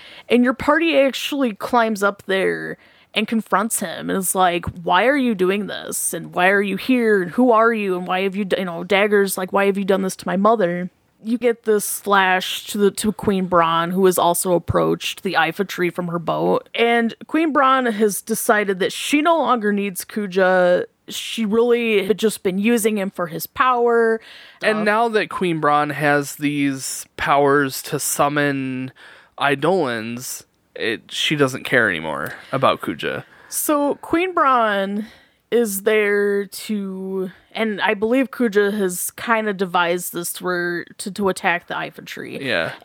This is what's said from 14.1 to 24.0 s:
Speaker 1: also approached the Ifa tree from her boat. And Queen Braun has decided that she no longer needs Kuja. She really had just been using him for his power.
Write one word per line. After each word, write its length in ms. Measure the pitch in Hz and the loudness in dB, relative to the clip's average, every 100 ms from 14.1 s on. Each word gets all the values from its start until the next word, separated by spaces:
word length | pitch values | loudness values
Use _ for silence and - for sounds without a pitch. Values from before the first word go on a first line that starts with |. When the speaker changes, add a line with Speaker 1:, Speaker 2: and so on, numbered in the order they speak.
| 180 | 4
Speaker 1:
also 340 | 175 175 185 | 2 2 2
approached 720 | 170 - 175 165 170 - - | 0 2 0 2 0 -4 -6
the 100 | 196 | -4
Ifa 340 | 160 160 165 190 | 0 0 0 -4
tree 220 | - 175 | -2 -2
from 200 | 175 180 | -2 -4
her 100 | 170 | -4
boat. 500 | 165 156 175 180 - - | -4 -2 0 0 -2 0
And 400 | 233 233 233 - - | 2 2 0 -4 -4
Queen 260 | 311 330 | -2 0
Braun 360 | 285 262 262 247 | 2 4 4 2
has 340 | 202 214 190 | 2 0 0
decided 560 | - 220 - 214 196 185 | -4 -2 2 2 0 -2
that 140 | 185 | -2
she 300 | - - 294 | -4 -2 0
no 140 | 320 330 | 2 2
longer 340 | 254 247 208 | 2 0 0
needs 320 | 202 202 175 - | 0 -2 -6 -10
Kuja. 800 | - 208 185 185 185 180 180 - _ - | -8 -4 2 4 4 4 2 0 _ -16
She 340 | - - - 220 | -12 -8 -4 0
really 600 | 226 240 240 233 208 190 | 2 4 2 2 2 2
had 140 | 202 | 0
just 240 | 220 - | 0 -2
been 160 | 196 185 | -4 0
using 400 | 208 240 214 214 | 2 2 2 0
him 100 | 196 | -4
for 160 | - 175 | -6 -6
his 200 | 165 - | -8 -6
power. 760 | - 254 247 240 233 | 0 2 2 2 4